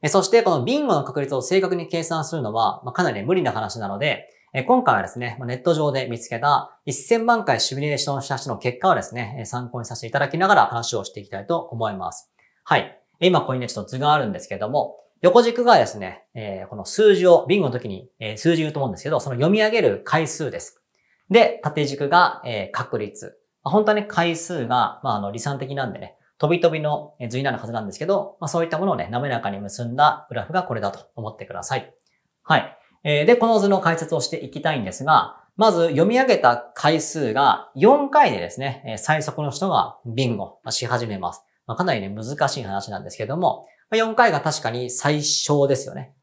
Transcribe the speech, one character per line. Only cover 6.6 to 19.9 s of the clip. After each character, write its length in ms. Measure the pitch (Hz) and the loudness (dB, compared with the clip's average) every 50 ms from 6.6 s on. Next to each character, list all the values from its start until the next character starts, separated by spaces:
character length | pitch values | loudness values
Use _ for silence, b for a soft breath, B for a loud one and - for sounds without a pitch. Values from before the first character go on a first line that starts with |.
| - - _ _ _ | 0 -4 _ _ _
一 80 | - 139 | -6 -6
千 340 | - - - 233 233 226 | -4 0 2 2 2 4
万 180 | 233 233 226 202 | 2 2 2 2
回 160 | - 131 110 | 0 0 0
シ 140 | - - 135 | 0 -2 -2
ミ 80 | 135 143 | -4 -2
ュ 20 | 151 | -2
レ 60 | 147 | -2
ー 40 | 127 | -2
シ 100 | - 151 | -2 -2
ョ 80 | 139 | -4
ン 60 | 135 127 | -4 -4
し 60 | - | -6
た 80 | 139 | -6
人 120 | 127 - 143 | -6 -4 -8
の 80 | 113 - | -8 -4
結 200 | - 127 120 - | -4 -4 -4 0
果 120 | - 190 | 2 2
を 40 | 165 | 2
で 80 | 117 - | 2 0
す 100 | - - | -6 -8
ね、 220 | 120 120 104 127 135 | -10 -10 -8 -10 -10
え 20 | 110 | -10
ー、 20 | |
参 260 | - - 123 123 120 | -8 -8 -8 -8 -8
考 100 | - 123 | -10 -10
に 60 | 117 | -10
さ 100 | - 120 | -10 -10
せ 60 | - - | -10 -12
て 40 | |
い 60 | 113 - | -4 -2
た 80 | 139 | -2
だ 80 | 143 135 | -2 0
き 100 | - 160 | 0 0
な 80 | 185 | 4
が 80 | 196 208 | 4 6
ら 120 | 160 107 | 6 6
話 280 | 104 117 117 117 - 120 | 4 2 -4 -4 -4 -4
を 80 | 110 95 | -4 -6
し 80 | - | -6
て 80 | - - | -12 -16
い 60 | 98 | -16
き 60 | - | -12
た 100 | - 98 | -12 -12
い 80 | 101 - | -4 -2
と 100 | 170 165 | -2 -2
思 320 | - - 127 113 117 107 | -2 -6 -6 -4 -4 -4
い 60 | 101 | -4
ま 160 | 95 90 82 - | -4 -8 -8 -10
す。 180 | - - _ _ _ _ _ _ _ _ | -10 -16 _ _ _ _ _ _ _ _
は 160 | - 156 127 | 2 2 2
い。 180 | 120 - - _ _ _ _ _ | 2 -2 -12 _ _ _ _ _
今 220 | 165 185 180 151 | 2 4 4 4
こ 80 | - - | 2 0
こ 60 | 127 | -4
に 40 | 127 | -4
ね、 80 | 123 | -4
ち 100 | 113 - | -6 -8
ょ 60 | 110 92 | -8 -8
っ 20 | |
と 40 | - | -8
図 80 | 127 127 | -6 -2
が 140 | 139 147 151 | 2 2 2
あ 60 | 151 | 2
る 80 | 131 | 2
ん 60 | 107 95 | -2 -6
で 60 | - | -8
す 100 | - - | -8 -10
け 80 | - 98 | -8 -6
ど 100 | 107 107 | -6 -2
も、 320 | 135 147 - - - - _ _ _ _ - | -2 -2 -2 -2 -8 -18 _ _ _ _ 2
横 200 | 180 185 240 233 | 6 6 8 6
軸 220 | 233 233 240 240 | 6 2 0 4
が 140 | 240 226 156 | 6 6 6
で 80 | 117 | 6
す 120 | - - 107 | 2 -2 -10
ね、 260 | 95 90 92 - _ _ _ | -10 -10 -12 -14 _ _ _
え 300 | 123 110 104 98 92 98 | -12 -10 -8 -8 -10 -10
ー、 20 | - | -12
こ 80 | - | -12
の 80 | 107 95 | -10 -6
数 320 | - - - 220 214 196 | -6 0 4 6 6 6
字 100 | 180 180 | 6 8
を、 200 | 180 175 165 - 131 | 8 8 8 6 4
ビ 80 | 180 | 2
ン 60 | 208 170 | 2 2
ゴ 60 | 135 | 0
の 40 | 117 | -2
時 160 | 123 - 117 | -4 -6 -8
に、 220 | 98 92 - _ _ _ | -10 -10 -12 _ _ _
え 160 | 113 107 110 | -10 -8 -8
ー、 20 | |
数 180 | 104 - 165 170 | 0 2 2 2
字 60 | 160 | 2
言 100 | 156 151 | 0 -2
う 40 | 151 | -2
と 60 | 147 | -4
思 60 | 139 | -4
う 20 | 123 | -4
ん 20 | 95 | -6
で 60 | - | -8
す 40 | - | -6
け 60 | 143 | -2
ど、 100 | 156 131 | -2 -2
そ 120 | - 139 | -2 -4
の 60 | 127 | -2
読 140 | 120 135 165 | 0 2 2
み 120 | 202 214 214 | 4 4 2
上 80 | 214 | 2
げ 120 | 220 233 190 | 2 2 2
る 200 | 120 | 2